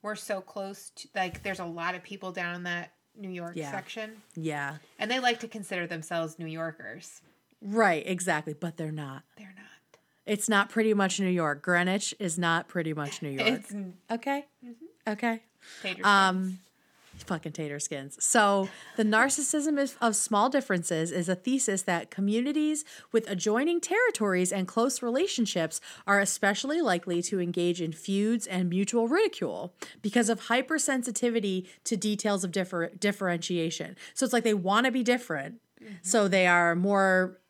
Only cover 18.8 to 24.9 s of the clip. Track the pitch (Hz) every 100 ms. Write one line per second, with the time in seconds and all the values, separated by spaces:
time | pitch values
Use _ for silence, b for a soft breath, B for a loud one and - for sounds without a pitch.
18.8 | B - 214 220 262 269 277 311 294 294
19.8 | 277 - 233 208 - 208 240 269 269 185
20.8 | 165 165 165 175 170 185 - 262 247 190
21.8 | 190 175 - - 196 214 254 294 302 302
22.8 | - B B 226 226 196 214 214 302 349
23.8 | - 392 494 - 208 180 180 196 185 -
24.8 | 247